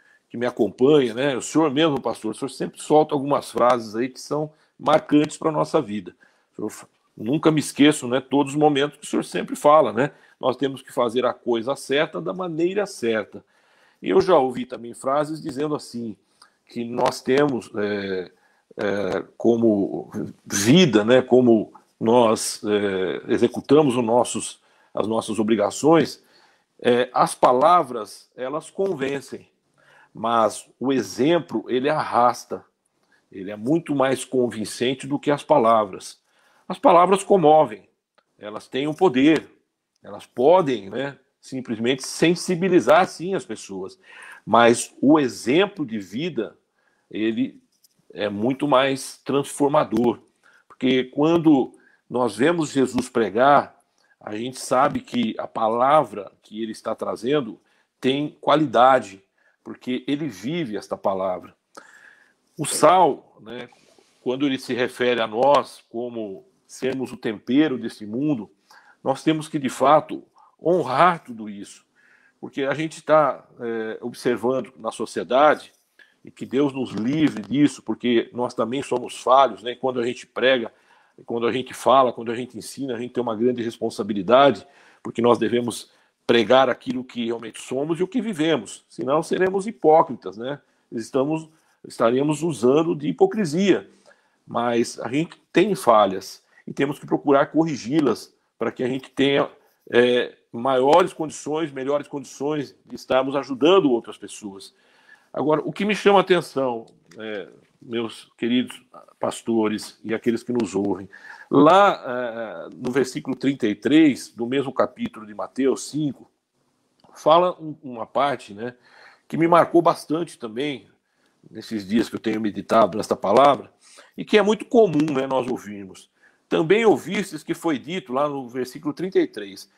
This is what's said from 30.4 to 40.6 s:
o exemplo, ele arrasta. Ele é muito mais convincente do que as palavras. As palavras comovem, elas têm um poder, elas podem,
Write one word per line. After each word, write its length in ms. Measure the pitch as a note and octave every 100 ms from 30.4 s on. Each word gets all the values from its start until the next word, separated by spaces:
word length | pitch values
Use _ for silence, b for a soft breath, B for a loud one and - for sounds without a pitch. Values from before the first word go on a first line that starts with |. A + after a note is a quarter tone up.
| G#2+ - - -
o 120 | B2
exemplo, 720 | C3 G2+ - C#3+ E3+ D3 A2+ G2
ele 220 | B2 C3+
arrasta. 760 | D3+ A2 G#2+ A#2+ A#2 - F#2+ _ _ _ _ _ _ _
Ele 200 | G2 F#2+
é 40 | G#2
muito 400 | A2+ E3 E3 C#3+
mais 300 | C3 C3 -
convincente 800 | C3 A#2+ A2 G2 - A#2+ C3 C3+
do 140 | C#3+
que 120 | -
as 120 | C#3+
palavras. 800 | - D3 A2+ A2+ G2+ F2+ - - _ _ _ _ -
As 120 | F3+
palavras 440 | C4+ E3+ F3+ G3
comovem, 640 | - G3+ D3 D#3 C#3 G2+ _ _ _ _ _ _
elas 280 | G#2 G#2+ -
têm 200 | C3 D3
um 60 |
poder, 560 | D3 F#3 B2+ C#3+ D3+ - _ _ _ _ _
elas 240 | G2+ G#2 -
podem, 640 | - C3+ F#3